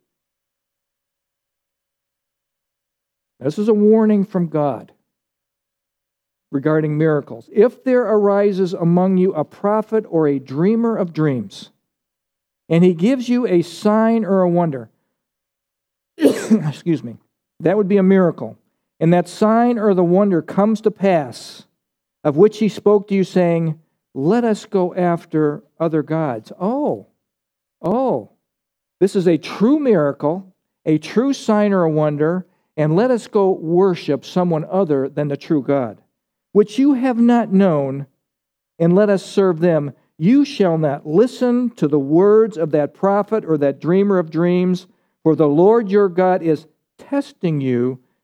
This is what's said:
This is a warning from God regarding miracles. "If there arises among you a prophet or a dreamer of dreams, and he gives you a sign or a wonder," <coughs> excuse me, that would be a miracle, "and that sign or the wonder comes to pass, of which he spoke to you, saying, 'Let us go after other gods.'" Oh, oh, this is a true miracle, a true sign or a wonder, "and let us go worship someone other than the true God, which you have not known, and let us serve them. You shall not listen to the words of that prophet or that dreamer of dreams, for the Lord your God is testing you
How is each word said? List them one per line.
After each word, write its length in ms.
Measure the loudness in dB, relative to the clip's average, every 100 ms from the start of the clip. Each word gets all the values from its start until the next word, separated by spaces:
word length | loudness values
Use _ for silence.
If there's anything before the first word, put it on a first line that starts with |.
| _ _ _ _ _ _ _ _ _ _ _ _ _ _ _ _ _ _ _ _ _ _ _ _ _ _ _ _ _ _ _ _ _ _
This 160 | -8 -4
is 120 | 0
a 40 |
warning 520 | 2 4 4 4 0 0
from 220 | -4 -4
God 440 | -2 -4 -6 -12 _ _ _ _ _ _ _ _ _ _ _ _ _ _ _ _
regarding 460 | -4 0 0 0 0
miracles. 520 | 0 0 -4 -16 -4
"If 320 | 0 0 0 -2
there 160 | 0
arises 720 | 2 2 2 2 0 0 -2
among 440 | -2 0 2 2 2
you 140 | 0
a 120 | 0 -6
prophet 600 | -4 -2 -2 -2 -6 -2
or 180 | 0 0
a 120 | -2
dreamer 580 | -6 -2 0 0 -2 -4
of 160 | -4
dreams, 580 | -2 -2 -2 -8 -16 -20 _ _ _ _ _ _ _ _ _ -2
and 160 | 2
he 100 | 2
gives 360 | 2 0 0 -2
you 180 | -2 0
a 140 | 0
sign 640 | -2 -4 0 2 2 0 0
or 160 | 0
a 80 | 0
wonder," 400 | 0 -2 -6 -12 _ _ _ _ _ _ _
<coughs> 540 | _ _ _ _ _ 0
excuse 840 | 0 0 0 0 0 -6 -4 -4
me, 140 | -6 -18 _ _ _ _
that 160 | -2 0
would 100 | 0
be 80 | 2
a 80 |
miracle, 540 | 4 4 2 -2 -12 -16 _ _ _ _
"and 140 | 2
that 160 | 2 0
sign 500 | -2 0 2 0 0
or 140 | 0
the 100 | 2
wonder 380 | 2 2 2 0
comes 400 | -2 0 0 0
to 100 | -4
pass, 760 | -2 0 0 -2 -12 -20 -20 _ _ _ _ _ _ -4
of 100 | 2
which 220 | 2 2
he 100 | -4
spoke 400 | 0 0 0 0
to 80 | -2
you, 80 |
saying, 560 | 0 0 0 0 -4 -6 _ _ _
'Let 300 | -4 0 0
us 220 | 0 -4 -4
go 280 | -4 -2 -2
after 680 | -2 -2 -4 -2 -2 -4 -14 _
other 240 | -4 -4
gods.'" 480 | -4 -4 -4 -6 -12 -8
Oh, 480 | -6 -4 -4 -6 -10 _ _ _ _ _ _ _
oh, 500 | -4 -2 -2 -4 -8 _ _ _ _ _ _ _
this 160 | -2 2
is 140 | 0
a 80 | 0
true 420 | -4 -2 0 2
miracle, 760 | 2 2 0 -2 -4 -4 -10 _ _ _ -2
a 120 | -2
true 340 | 0 -2 -2
sign 400 | -2 0 0 2
or 120 | 2
a 60 | 0
wonder, 560 | 0 -2 0 -2 -2 -8 _ _ -4
"and 200 | 0 2
let 160 | 0
us 160 | -2 -2
go 240 | 0 0
worship 720 | -2 0 2 2 0 -4 -6
someone 420 | -4 -4 -2 -2 -2
other 440 | -2 0 -2 -2
than 180 | -4 -6
the 80 | -6
true 260 | -2 -2
God, 400 | 0 -2 -4 -10 _ _ _ _ _
which 260 | 0 2 2
you 140 | 2
have 260 | 2 0 2
not 320 | 2 2 2
known, 560 | 2 2 2 -2 -6 -12 _ _ _ _ _ _ -2
and 180 | 2 4
let 140 | 2
us 120 | 0
serve 380 | -2 0 0 2
them. 320 | 0 0 -2 -10 _ -4
You 280 | 2 2 0
shall 320 | 0 0 0
not 280 | -2 -4 -2
listen 680 | 2 2 0 -2 0 -4
to 180 | -4 -2
the 100 | -2
words 580 | 0 2 4 4 2 -2
of 140 | -2
that 220 | -2 -2
prophet 500 | -2 0 0 -2 -4
or 140 | -2 -2
that 240 | -2 -2
dreamer 360 | -2 0 2 0
of 120 | -2
dreams, 580 | -2 0 0 0 -2 -6 _ _ _
for 120 | 0 2
the 120 | 2
Lord 440 | 4 4 4 2
your 160 | 2 2
God 340 | 2 0 0
is 260 | 0 -4 -6 _ _ _
testing 600 | -6 -6 -6 _ -4 -2
you 400 | -2 0 -2 -4 _ _